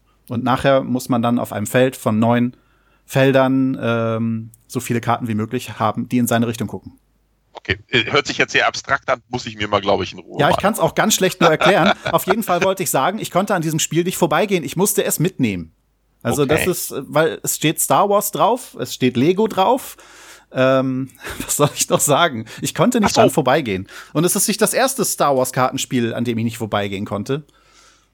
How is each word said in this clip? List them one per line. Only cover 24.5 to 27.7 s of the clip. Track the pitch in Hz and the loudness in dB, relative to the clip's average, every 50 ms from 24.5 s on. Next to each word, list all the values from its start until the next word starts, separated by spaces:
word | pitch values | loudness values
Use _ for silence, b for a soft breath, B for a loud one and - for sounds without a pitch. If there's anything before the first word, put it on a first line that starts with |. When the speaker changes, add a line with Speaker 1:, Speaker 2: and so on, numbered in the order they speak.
| 202 - | 0 0
Speaker 1:
das | 220 202 - | 0 0 2
erste | - 247 262 - - 190 | 0 0 0 0 -2 -2
Star | - - - 170 143 139 127 | -2 0 0 2 2 2 2
Wars | 127 - - | 0 0 0
Kartenspiel, | 135 127 123 - 131 - - 135 123 120 113 117 | 0 0 0 0 -4 -6 -2 -2 -2 0 0 -2
an | 113 120 | -2 -4
dem | 120 120 110 | -2 -2 -2
ich | 117 | -2
nicht | 117 113 - | -4 -4 -6
vorbeigehen | 113 104 110 104 101 101 98 95 104 | -6 -2 -2 -2 -2 -2 -4 -6 -6
konnte. | - 104 104 104 - 135 151 151 b b b b b | -6 -6 -6 -4 -4 -4 -6 -6 b b b b b